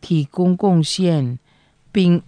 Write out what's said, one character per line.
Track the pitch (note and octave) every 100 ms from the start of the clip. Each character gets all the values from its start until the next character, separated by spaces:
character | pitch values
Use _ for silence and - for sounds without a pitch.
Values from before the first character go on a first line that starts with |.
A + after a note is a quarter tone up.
提 | - D#3+
供 | C#3+ - F3+ F3+
贡 | G3+ E3+
献， | D3+ - F3+ D#3+ B2 B2 _ _ _ _ _
并 | G#3 F3+ F3